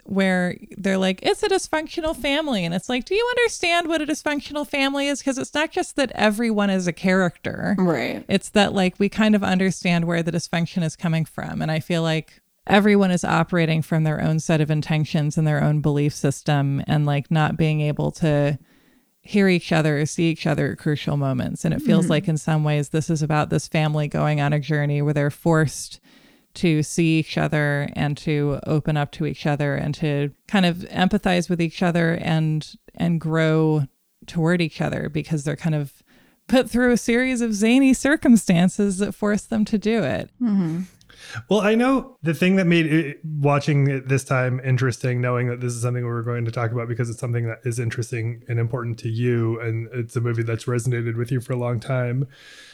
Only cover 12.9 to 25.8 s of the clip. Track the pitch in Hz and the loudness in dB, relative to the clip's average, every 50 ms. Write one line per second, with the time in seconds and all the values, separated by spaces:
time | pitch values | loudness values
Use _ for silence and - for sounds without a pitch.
12.9 | 202 202 196 185 180 175 - - 165 165 165 - 185 175 165 160 160 160 151 - | 6 6 4 4 2 0 0 0 0 0 0 0 0 0 2 2 2 0 0 0
13.9 | 170 160 156 156 151 - - 160 156 160 - - 165 151 151 143 156 151 143 - | 0 0 0 0 0 0 0 0 0 0 0 2 2 2 2 2 0 0 0 0
14.9 | 156 156 151 - - 165 147 151 - 165 160 156 151 143 147 147 151 151 139 156 | 0 0 0 0 0 0 0 0 0 0 2 2 2 2 2 2 2 2 2 2
15.9 | 143 143 143 147 - - - 143 135 - - - 147 143 139 139 139 139 - - | 2 2 0 0 0 0 -2 -2 -2 -2 -2 0 0 2 2 0 0 -2 -2 0
16.9 | 151 151 147 147 143 143 - - 170 156 151 151 - - 165 156 156 151 151 151 | 0 2 2 2 0 -2 -2 0 0 2 2 2 2 0 0 2 2 0 0 -2
17.9 | 147 - 151 147 - - 175 156 147 147 143 143 147 - - _ _ _ _ _ | -2 -2 -2 -4 -2 0 0 2 2 2 2 2 0 -2 -6 _ _ _ _ _
18.9 | _ _ _ _ _ _ _ - - 208 196 190 180 170 - - 165 160 147 156 | _ _ _ _ _ _ _ -2 2 2 4 4 4 2 0 0 2 2 2 2
19.9 | 151 143 151 143 - - 165 165 156 - - 165 147 147 147 135 - - - 165 | 2 2 0 -2 0 0 0 0 0 0 0 0 0 0 0 -2 -4 -4 -2 -2
20.9 | 147 139 - - 147 143 139 135 131 123 - - - - - 165 - - 302 254 | -2 -2 -2 -2 -2 0 0 0 0 -2 -2 -4 -4 -4 -2 -2 -2 0 2 4
21.9 | - - 165 175 160 151 196 170 160 147 - - 156 156 151 151 151 147 143 - | 4 4 4 4 2 0 0 0 -2 -2 0 0 0 0 2 2 0 0 -2 -2
22.9 | - 160 151 - 165 147 156 147 156 151 147 - 160 156 - - - 165 156 156 | -2 -2 0 0 0 0 0 0 0 0 0 0 0 -2 -2 -2 0 0 0 0
23.9 | 151 156 151 147 - 151 151 151 151 147 143 143 151 147 135 139 156 147 143 147 | 0 0 -2 -2 0 0 0 2 2 2 2 2 0 0 0 0 -2 0 0 0
24.9 | 147 147 143 147 147 151 143 147 - - - 170 165 156 156 127 - - | 0 0 0 0 0 2 0 0 -2 0 2 2 4 4 4 2 0 -6